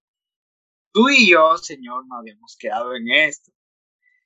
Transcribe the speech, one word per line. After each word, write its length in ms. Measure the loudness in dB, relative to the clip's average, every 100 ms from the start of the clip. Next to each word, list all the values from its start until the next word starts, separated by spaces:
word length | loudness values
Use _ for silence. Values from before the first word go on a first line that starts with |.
| _ _ _ _ _ _ _ _ _
Tú 160 | 0 4
y 200 | 4 4
yo, 260 | 4 4 0
Señor, 480 | -6 -16 -14 -14 -14
no 100 | -16
habíamos 360 | -18 -20 _ -16
quedado 360 | -10 -8 -8 -10
en 140 | -2
esto". 400 | 0 0 -4 _ _ _ _ _ _ _ _